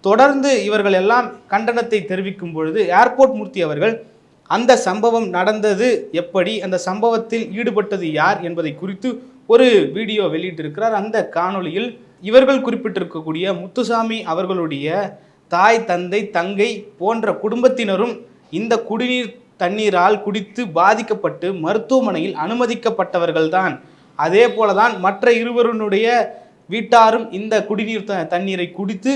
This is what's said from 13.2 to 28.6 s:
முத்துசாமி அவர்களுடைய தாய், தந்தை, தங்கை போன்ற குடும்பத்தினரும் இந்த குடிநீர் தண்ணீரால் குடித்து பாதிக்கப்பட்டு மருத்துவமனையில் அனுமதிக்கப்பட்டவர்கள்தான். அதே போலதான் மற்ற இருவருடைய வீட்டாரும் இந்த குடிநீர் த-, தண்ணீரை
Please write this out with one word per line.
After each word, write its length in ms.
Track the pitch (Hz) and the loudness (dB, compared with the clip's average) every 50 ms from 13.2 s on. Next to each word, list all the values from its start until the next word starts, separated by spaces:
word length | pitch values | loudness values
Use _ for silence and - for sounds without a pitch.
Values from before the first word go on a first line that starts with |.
| 160 160 156 165 185 196 185 175 | -8 -6 -4 -4 -2 -2 -4 -4
முத்துசாமி 560 | 180 190 - 254 240 196 233 226 226 226 226 226 190 165 | -8 -6 -4 -4 -2 0 0 -2 0 -2 -4 -6 -4 -4
அவர்களுடைய 580 | 160 170 185 180 190 180 170 156 147 139 139 151 170 196 202 180 - - - _ _ _ _ _ | -2 -2 -2 -2 -2 -2 -2 -4 -4 -4 -4 -2 -2 -2 -4 -4 -8 -16 -20 _ _ _ _ _
தாய், 300 | 170 175 190 220 233 226 226 190 | 0 4 4 6 4 4 0 -2
தந்தை, 280 | 175 175 180 175 185 214 220 - - | -4 -4 -2 -2 -4 -4 -4 -2 -4
தங்கை 320 | 170 170 190 202 196 208 240 220 196 - - - _ | -4 -2 -2 -2 -2 -2 -2 -2 -8 -12 -18 -12 _
போன்ற 360 | 175 202 233 233 214 208 175 - - | -2 -2 -2 0 -2 -4 -4 -2 -4
குடும்பத்தினரும் 680 | 214 214 240 240 254 - - 233 202 190 185 226 240 233 - - - - _ _ _ 156 175 | -4 -2 2 2 2 2 2 -2 -2 0 0 -2 -2 -4 -10 -14 -20 -20 _ _ _ -6 -6
இந்த 140 | 220 233 226 214 - - | -2 0 0 -2 -2 -6
குடிநீர் 420 | 220 226 247 247 254 247 240 202 - - _ _ _ _ 190 | -4 -4 -2 -2 -2 -2 -4 -6 -12 -18 _ _ _ _ -2
தண்ணீரால் 580 | 175 202 214 220 208 185 175 175 196 214 208 208 | -2 -2 0 0 0 2 4 4 4 2 2 -2
குடித்து 360 | 208 202 220 - - - 240 247 190 151 165 | -4 -4 -4 -6 -8 -8 -8 -8 -4 0 2
பாதிக்கப்பட்டு 680 | 175 196 220 220 226 - 214 - - 160 151 - 175 185 196 175 156 | 4 4 4 2 0 -4 -6 -4 -4 -6 -4 -4 -6 -6 -4 -4 -4
மருத்துவமனையில் 720 | 165 208 220 220 - 262 262 226 208 185 156 165 196 175 156 156 | -2 -2 -2 0 2 0 2 2 0 -2 -2 -4 -4 -4 -6 -4
அனுமதிக்கப்பட்டவர்கள்தான். 1300 | 190 233 247 247 226 240 240 - 233 220 196 185 - - 175 170 165 160 165 160 160 175 185 190 170 135 - - - - _ _ _ _ - | -4 -2 -2 0 -2 -2 -2 -2 -2 -2 -2 -4 -2 0 0 0 0 2 0 0 2 2 0 0 0 -4 -6 -14 -20 -20 _ _ _ _ -4
அதே 260 | 147 165 180 208 240 233 196 | -2 2 4 4 4 4 4
போலதான் 360 | 208 220 202 190 196 220 240 220 185 180 | 0 0 2 4 4 4 2 2 0 -2
மற்ற 200 | 196 196 - - 240 240 226 | -2 0 2 2 4 4 4
இருவருடைய 680 | 233 240 240 240 233 233 233 220 214 208 196 208 220 226 240 240 202 - - - - - _ _ _ - | 0 -2 0 2 2 2 0 -2 -2 0 0 2 2 2 2 2 0 -2 -6 -16 -20 -20 _ _ _ -8
வீட்டாரும் 580 | 180 233 226 - 240 233 220 220 226 233 220 - 175 190 | -6 -6 -2 4 6 6 6 6 4 0 -4 -6 -10 -10
இந்த 160 | 214 220 220 208 196 - | -4 -2 -2 -2 -2 -2
குடிநீர் 380 | 220 196 220 214 220 208 196 208 | -4 -4 -4 -4 -6 -8 -6 -6
த-, 140 | 202 180 160 - 180 | -6 -6 -4 -4 -4
தண்ணீரை 360 | 175 196 196 190 180 | -4 -2 -4 -4 -4